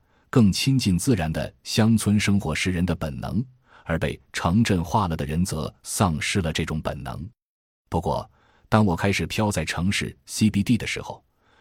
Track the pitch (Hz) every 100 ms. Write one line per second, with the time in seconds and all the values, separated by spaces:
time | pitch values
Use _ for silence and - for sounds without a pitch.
0 | _ _ _ 127 104 85 - 131 107 87
1 | - 113 78 78 - - - - 110 113
2 | - 104 101 101 87 76 95 90 90 82
3 | 78 65 - 95 127 _ _ - - 82
4 | 78 - _ - 87 98 117 95 82 113
5 | 92 78 69 78 92 78 - - - -
6 | 95 76 - 104 80 78 80 78 - 69
7 | 64 - - - _ _ _ _ _ 85
8 | 82 64 - _ _ _ _ 110 107 85
9 | 101 95 82 - 107 98 78 - 90 -
10 | - - - - 107 101 101 117 - -
11 | - - _ _ _ _